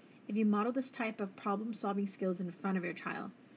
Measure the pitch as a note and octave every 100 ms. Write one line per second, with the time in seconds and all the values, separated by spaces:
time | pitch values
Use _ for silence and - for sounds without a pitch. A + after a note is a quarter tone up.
0 | - - - G#3 G#3+ G#3 A3+ C4 B3+ -
1 | A3 A3 G3 - G#3 G3+ A3+ G#3 G3+ G3
2 | G3+ - F#3+ F3+ F3+ E3+ G3 F#3+ F3 E3
3 | E3+ D#3 - - -